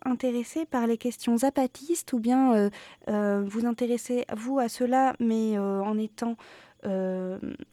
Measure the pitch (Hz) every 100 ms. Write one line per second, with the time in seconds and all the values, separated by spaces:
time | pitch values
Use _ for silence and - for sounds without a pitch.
0 | 262 240 254 240 233 320 320 254 233 226
1 | 240 - - 233 269 277 254 - 277 339
2 | - 247 226 262 262 220 202 - - -
3 | - 208 208 202 202 220 240 226 240 240
4 | - 247 - 214 240 269 233 - 254 262
5 | 262 - 233 226 220 208 196 196 202 214
6 | 214 - 233 226 - - - _ 208 190
7 | 185 185 185 190 - - -